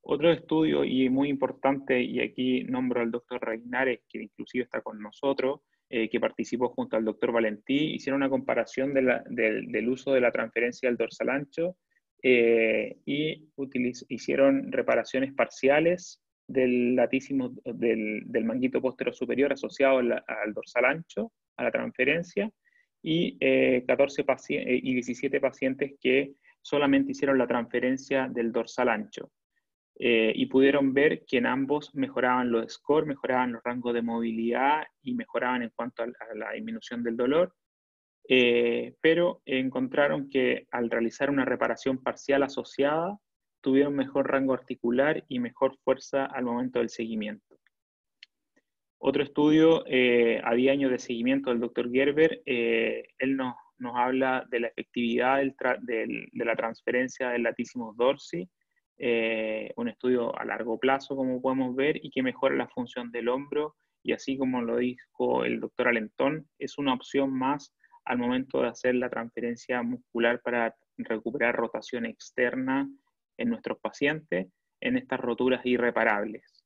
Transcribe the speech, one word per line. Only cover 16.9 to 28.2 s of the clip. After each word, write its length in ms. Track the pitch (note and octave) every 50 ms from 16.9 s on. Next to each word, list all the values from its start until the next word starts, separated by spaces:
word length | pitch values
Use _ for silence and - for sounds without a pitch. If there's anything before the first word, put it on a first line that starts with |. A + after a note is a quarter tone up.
| B2+
latísimo, 580 | B2+ A#2+ A#2 - C3 - - C#3 C3+ B2+ A#2+ B2 - _
del, 580 | B2+ A2+ - A#2 A#2+ A2+ A2+ G#2+ G#2+ G#2+ G#2+ -
del 180 | B2 A#2+ A#2+ G#2+
manguito 360 | A2+ A2+ C3 B2+ B2+ - A#2+
postero 320 | B2+ B2+ A#2+ - B2+ B2
superior 400 | A#2+ - B2+ A#2 A#2+ B2 C#3 C#3
asociado 460 | C#3 C#3 B2+ A2 - - C3+ C3+ C3+ C3
al, 140 | B2+ A#2+
al 420 | A2+ - _ - A#2+ A2 G#2 G#2+ G#2
dorsal 300 | - - - - B2 A#2+
ancho, 480 | B2+ D3 E3 E3 _ - G3+ A3 A#3 _ _ _ _ _
a 80 | - -
la 80 | A#2+
transferencia, 760 | - A#2+ A#2+ A#2 - - B2+ C3+ D3+ E3+ F3 - - G3+ G3+ A3 _ _ _ _ _ _ _ _ _ _
y, 340 | - D#3+ D#3 E3+ F3 - - -
eh, 440 | C#3+ C3+ C3 C3 C3 C3 B2+ B2+ B2+
catorce 380 | - B2+ B2 C#3 C#3 - - C#3
paci-, 320 | - B2+ - - - D3
eh, 240 | C#3+ - B2 B2+ B2+
y 140 | - C3 B2+
diecisiete 460 | B2 A#2+ B2 A#2+ - - C3+ C#3+ C#3
pacientes 540 | - C3+ - - C#3 C3 C3+ - C#3+ C#3 - _
que 340 | - B2+ B2+ C3+ C#3 C#3 - _ _ _ _ _
solamente 500 | _ - - C#3+ C#3+ C#3 C#3 C#3 C#3 C#3
hicieron 280 | C3 - D3 C#3 C3+ C3
la 100 | A#2+ A#2+
transferencia 800 | A#2+ A#2+ A#2 A#2+ - B2 B2 B2+ C3 C3 - - C#3 C3+